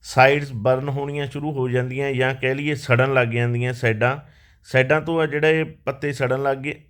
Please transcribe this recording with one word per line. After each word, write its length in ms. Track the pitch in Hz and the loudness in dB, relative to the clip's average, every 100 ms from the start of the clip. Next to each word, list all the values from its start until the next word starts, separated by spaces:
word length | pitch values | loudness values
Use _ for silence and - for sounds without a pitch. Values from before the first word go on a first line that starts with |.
ਸਾਈਡਸ 520 | - - 135 143 143 | -2 4 6 4 -2
ਬਰਨ 360 | 123 113 131 143 | -4 0 0 0
ਹੋਣੀਆਂ 380 | 139 143 143 139 | -4 -6 -6 -8
ਸ਼ੁਰੂ 240 | 143 147 | -6 -6
ਹੋ 180 | 139 127 | -4 -2
ਜਾਂਦੀਆਂ, 420 | 123 127 131 139 | -2 -2 -4 -4
ਜਾਂ 220 | 131 131 135 | 0 0 0
ਕਹਿ 200 | 131 131 | -2 -2
ਲਈਏ 200 | 147 147 | -2 -4
ਸੜਨ 380 | - 120 135 | 2 2 4
ਲੱਗ 140 | 131 120 | 2 2
ਜਾਂਦੀਆਂ 460 | 117 120 120 123 | 0 -2 -2 -4
ਸਾਈਡਾਂ, 440 | 123 120 110 123 143 - _ _ _ | -2 -2 2 0 -2 -10 _ _ _
ਸਾਈਡਾਂ 380 | - 131 131 151 | -2 0 4 2
ਤੋਂ 200 | 156 165 | 2 0
ਆ 40 | 156 | 0
ਜਿਹੜਾ 220 | 147 156 | 2 2
ਇਹ 180 | 160 160 160 - | 2 -2 -6 -8
ਪੱਤੇ 280 | 139 147 | -6 -6
ਸੜਨ 300 | 143 127 131 | -2 0 0
ਲੱਗ 140 | 139 135 | 0 -2
ਗਏ 180 | 139 - _ | -6 -12 _